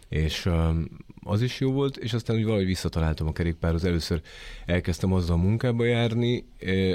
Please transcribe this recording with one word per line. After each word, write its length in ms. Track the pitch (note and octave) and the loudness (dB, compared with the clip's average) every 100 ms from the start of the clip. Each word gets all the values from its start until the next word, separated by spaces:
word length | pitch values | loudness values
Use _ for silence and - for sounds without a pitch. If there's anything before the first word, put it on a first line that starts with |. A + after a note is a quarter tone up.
| - | -6
És, 360 | D2+ D#2 - G2 | -2 0 0 0
ö, 240 | E2 E2 E2 D#2+ - - - | 2 2 0 -2 -10 -20 -16
az 180 | - G#2 | -4 0
is 180 | B2 - | 0 0
jó 120 | C3+ | -2
volt, 240 | C3+ C#3 - | 0 0 -2
és 160 | A2+ | -4
aztán 240 | A#2 - A2+ | -4 0 0
úgy 80 | |
valahogy 200 | A2 G#2+ F#2 | 2 2 2
visszataláltam 600 | F#2 E2 E2 D#2+ D#2 D#2 | 0 -2 0 0 0 -2
a 60 | |
kerékpárhoz. 520 | D2+ E2+ E2 E2+ E2 | 0 -2 0 0 2
Először 360 | F2+ E2+ - E2+ - - - - - | 2 0 0 -4 -4 -16 -16 -14 -2
elkezdtem 460 | F2 F2 E2+ F#2+ | 0 0 -2 0
azzal 240 | F#2 E2+ E2+ | 2 2 2
munkába 480 | F#2 A2+ B2+ A#2 | 2 2 0 2
járni, 600 | A#2 A#2+ A#2 A2+ A#2+ B2 - - | 2 2 2 2 0 0 -4 -10
ö, 340 | F2+ F#2+ F#2 | -2 2 2